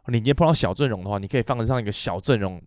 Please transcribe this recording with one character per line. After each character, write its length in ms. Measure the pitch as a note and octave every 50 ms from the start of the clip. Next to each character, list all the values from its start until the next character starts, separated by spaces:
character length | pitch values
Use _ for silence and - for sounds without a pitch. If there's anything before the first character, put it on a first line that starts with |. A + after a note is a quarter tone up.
| - -
你 60 | A#2+ A#2
今 60 | A2
天 100 | C3 C#3+
碰 120 | - E3+
到 60 | D#3 D#3+
小 220 | - - F2 F#2+
阵 140 | - C#3+ C3
容 140 | A2 F#2 F2+
的 60 | G2
话， 100 | G#2 G2+
你 80 | F#2+
可 120 | F#2+ - B2+
以 40 | A2+
放 140 | - C3
得 100 | A#2+ A2+
上 140 | A2+ C3+ B2+
一 40 | A2
个 60 | G#2
小 300 | G#2 - - - F2+ F#2
阵 180 | - - C3 G#2+
容， 220 | G2+ F#2 F2+ F2 -